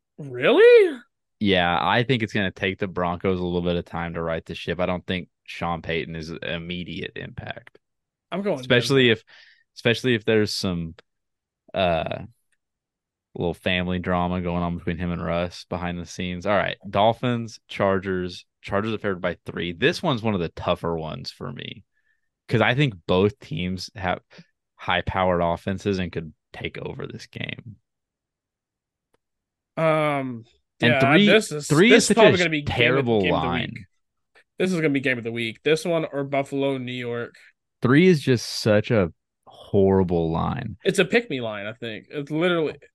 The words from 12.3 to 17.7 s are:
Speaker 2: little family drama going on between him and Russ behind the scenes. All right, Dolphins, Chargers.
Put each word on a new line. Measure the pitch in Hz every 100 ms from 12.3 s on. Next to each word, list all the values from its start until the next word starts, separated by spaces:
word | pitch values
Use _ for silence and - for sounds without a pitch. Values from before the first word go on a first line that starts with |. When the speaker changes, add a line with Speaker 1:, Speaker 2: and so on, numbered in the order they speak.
| _ _ _ _ _ _ _ _ _ _
Speaker 2:
little | - 87
family | 80 95 90 90 90
drama | 85 90 87 90
going | 87 87
on | 87 85
between | 87 82
him | 87
and | 85
Russ | 85 85 90 - -
behind | 90 87 87
the | 82
scenes. | - 92 90
All | 98 101
right, | 87 - 101
Dolphins, | 98 110 113 127 120 113 -
Chargers. | _